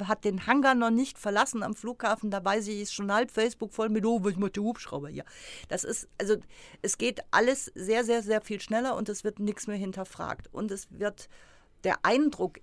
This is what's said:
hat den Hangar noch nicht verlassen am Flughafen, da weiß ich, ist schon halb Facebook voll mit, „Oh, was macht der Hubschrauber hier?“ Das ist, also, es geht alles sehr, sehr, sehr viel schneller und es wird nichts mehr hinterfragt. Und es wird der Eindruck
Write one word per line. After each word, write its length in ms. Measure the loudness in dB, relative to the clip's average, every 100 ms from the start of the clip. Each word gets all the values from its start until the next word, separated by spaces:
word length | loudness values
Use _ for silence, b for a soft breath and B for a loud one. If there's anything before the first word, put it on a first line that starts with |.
| 0
hat 200 | 0 0
den 200 | 0 4
Hangar 280 | 6 6
noch 160 | 6 4
nicht 280 | 4 2 -2
verlassen 440 | 0 2 2 0
am 120 | -4
Flughafen, 560 | -6 -8 -2 0 0 -2
da 140 | -2
weiß 240 | 0 0 0
ich, 140 | -6
ist 100 | -6
schon 180 | -4 0
halb 200 | 2 2
Facebook 420 | 2 0 0 -6
voll 160 | -2 0
mit, 160 | 2
„Oh, 180 | 2 2
was 140 | 0 0
macht 200 | -2 0
der 80 |
Hubschrauber 440 | -2 -4 -8 -8 -8
hier?“ 160 | -10 -12 B B B -6
Das 140 | -4
ist, 280 | -4 -6 -8 -4
also, 180 | 0 0 0 B B B
es 160 | -4 -2
geht 220 | -2 -4 2
alles 420 | 4 4 2 -4
sehr, 300 | -6 0 2
sehr, 180 | 2 0
sehr 200 | 2 0
viel 180 | 0 -8
schneller 360 | -2 -2 0 -2
und 120 | -4
es 160 | -4
wird 140 | -6 -2
nichts 280 | -4 -4 -6
mehr 120 | -6
hinterfragt. 760 | -6 -6 -10 -8 -8 -8 -10
Und 180 | -8 -6
es 180 | -8 -12
wird 400 | -6 -6 -6 -14 b b b b _
der 200 | 0 2
Eindruck 540 | 4 4 4 2 -4 -4